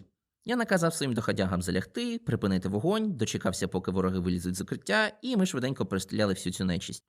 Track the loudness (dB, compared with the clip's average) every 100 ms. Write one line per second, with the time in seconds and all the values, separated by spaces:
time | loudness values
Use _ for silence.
0 | -4 _ _ _ -4 -2 2 2 2 0
1 | 0 0 0 2 2 0 0 -2 -2 -4
2 | -4 -4 -2 0 2 2 2 0 2 2
3 | 0 -2 -2 0 -2 -2 -2 -2 0 0
4 | 0 0 0 0 -2 -4 -6 -6 0 2
5 | 0 -2 0 2 2 2 -2 -2 -2 -2
6 | -2 0 2 2 -2 -2 0 0 -4 -10